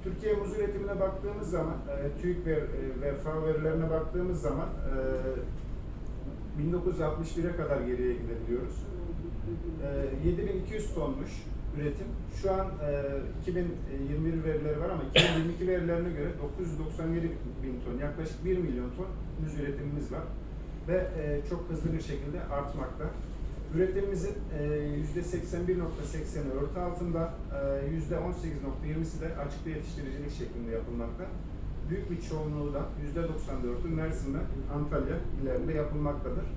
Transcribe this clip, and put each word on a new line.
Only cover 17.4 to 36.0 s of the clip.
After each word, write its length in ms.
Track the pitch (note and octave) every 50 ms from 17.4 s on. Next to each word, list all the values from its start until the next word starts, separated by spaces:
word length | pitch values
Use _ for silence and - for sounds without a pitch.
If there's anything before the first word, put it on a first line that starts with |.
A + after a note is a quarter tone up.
| - - - - -
bin 160 | C3 - - -
ton 1200 | - - B2+ C#3 D3+ D#3 D#3+ D#3+ D3+ - - D#3+ F3+ F#3+ F3+ E3+ D3+ B2+ B2 B2 C#3+ D3 - F#3 F#3+ - - - - - D#3 D#3
muz 160 | D3+ D3 D3
üretimimiz 520 | C#3 C#3+ C#3 C#3+ D3 C#3+ D3 D3+ D3 -
var. 120 | B2+ A2+ - - - - - - - - - - - - - D3+
Ve, 200 | F3 F#3 - - - D#3+
e, 320 | D3+ D3 D3 D3 - -
çok 200 | F3 E3+ - -
hızlı 240 | E3 D#3 - E3 D#3+
bir 80 | D#3
şekilde 400 | C#3 - C#3+ - C#3 D3 D3+ D3 D3 -
artmakta. 540 | D3 C#3+ C#3+ - - D3+ C#3+ - - - D3+ E3 - - - - - - - - - - - - -
Üretimimizin, 580 | D#3+ F#3 F#3+ F#3 G3 G3+ G3+ G3 F3 E3 G3+ - - - - D#3+ D3+
e, 40 | D3 D3 D3+
yüzde 480 | D3 D3 D3 D3 D3 D#3 D3+ - F3
seksen 460 | E3 - - E3+ - - - E3+ F3 F3
bir 120 | F#3 F3
nokta 240 | E3+ D#3+ - - D3+
sekseni 480 | C#3+ - D#3+ D3+ - - D#3 C#3+ C#3
örtü 280 | C3 C3+ C#3+ C#3+ - F3+
altında, 540 | F3+ F3 D#3+ - F3 E3+ E3 E3 E3 E3 - - - - D3+ C#3+
e, 260 | C#3 C#3 C#3 C#3 C#3 C#3+ D#3+
yüzde 240 | E3 D#3 - E3+ E3
on 120 | E3 F3+
sekiz 320 | - - - D#3+ D3 D3 C3+
nokta 240 | C#3 C3+ - - D3+
yirmisi 340 | D3+ D#3+ E3 D#3+ - D#3
de 40 | D#3+
açıkta 440 | D#3+ E3 - C#3+ D3 D3 - - D#3+
yetiştiricilik 640 | D#3 - - - - - C#3 C3+ C3 C#3+ D3 C#3
şeklinde 400 | - - B2+ - A2 A#2+ A#2+ A#2
yapılmakta. 520 | A2+ A2+ A2+ A#2 A#2+ A#2+ A#2 A2+ A#2 - F3+ F#3+ - - - - - - - - - - - -
Büyük 220 | E3 - - -
bir 100 | F3 D#3+
çoğunluğu 520 | - - D#3+ D#3 D#3 D3+ D3 D3 D3 C#3+ C#3+
da 80 | - - D#3+ - D3
yüzde 220 | D3 D3 C#3+ E3+ E3
doksan 400 | E3 - - - - - B2+ B2
dördü 240 | B2 B2 - - E3 E3
Mersin 380 | D#3+ D#3+ D#3+ D#3+ - - C#3 C#3
ve 40 | C#3+ - - - - - - C#3+
Antalya 400 | D3 D3 D3 D3+ C#3 C3 C3+ E3 E3+ - - - -
illerinde 320 | C#3 C3 B2+ B2 - C#3+ D#3
yapılmaktadır. 720 | D3+ D3 D3+ D3+ D3+